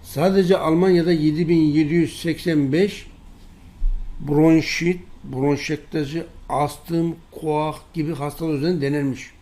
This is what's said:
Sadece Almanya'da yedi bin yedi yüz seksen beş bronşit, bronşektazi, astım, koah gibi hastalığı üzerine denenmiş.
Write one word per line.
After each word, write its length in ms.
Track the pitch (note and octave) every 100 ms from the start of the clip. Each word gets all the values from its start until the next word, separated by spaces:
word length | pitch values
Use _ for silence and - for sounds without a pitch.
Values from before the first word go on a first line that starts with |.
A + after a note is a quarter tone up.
Sadece 560 | - C#3 F3+ G3 F3+ F#3+
Almanya'da 540 | D#3 D#3+ F#3+ F3+ E3+
yedi 360 | E3 D#3 D3+ E3
bin 120 | E3+
yedi 340 | D#3 D3 D3+
yüz 260 | E3+ D3+ -
seksen 520 | E3+ D3+ F3 D#3 C#3
beş 340 | D3+ G3 - - - - - - - - - - - - -
bronşit, 800 | D3 D3 D#3+ D#3+ - - E3+ F3+ - -
bronşektazi, 1000 | - C3 C#3 C#3+ - D3 - D#3 C#3 D#3+ F3 - -
astım, 680 | C3+ D3 - - E3+ E3 D#3+ -
koah 480 | - D#3 D3+ D#3 D3 -
gibi 200 | E3+ D3+
hastalığı 420 | C#3+ C#3+ - E3 D3
üzerine 240 | D#3+ F3+
denenmiş. 500 | C#3 D3 C#3 B2 - -